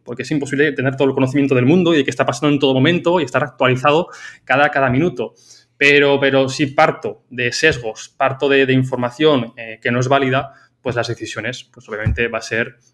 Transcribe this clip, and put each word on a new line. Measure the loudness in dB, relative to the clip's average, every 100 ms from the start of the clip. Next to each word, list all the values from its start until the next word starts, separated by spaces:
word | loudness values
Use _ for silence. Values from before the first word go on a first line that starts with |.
| -14
porque | -12
es | -6
imposible | -4 -4 0 0
tener | 0 -2 0
todo | 0
el |
conocimiento | 2 0 0 2
del | 2 4
mundo | 4 4
y | 2
de | 0
qué |
está | -2 -4
pasando | -2 0
en | 0
todo | 2
momento | 2 2 2 0 0
y | 0
estar | -2
actualizado | -4 0 0 2 2 2 0 -10 -20 -12 -2
cada, | 2 2
cada | 2 0
minuto. | 2 0 -2 -10 _ _ -20 _ 0
Pero, | 4 6 4 2
pero | 2 2 0
si | -2 -2
parto | 2 2 0 -8 -10 _
de | -6 -4
sesgos, | 0 0 0 -4 -10 -12
parto | -4 -2 0 0
de, | 2 4
de |
información, | 2 0 -4 -6 0 2 2 -2 -12
eh, | -18 -8
que | -4
no | -2
es | 0
válida, | 0 2 -2 -4 -12 _ _
pues | -8 -4
las | -4
decisiones, | -6 -10 -10 -10 -10 -16
pues | -20 -12
obviamente | -6 -4 -2 -2
va | -4
a |
ser | -6 -6 -6 -10 _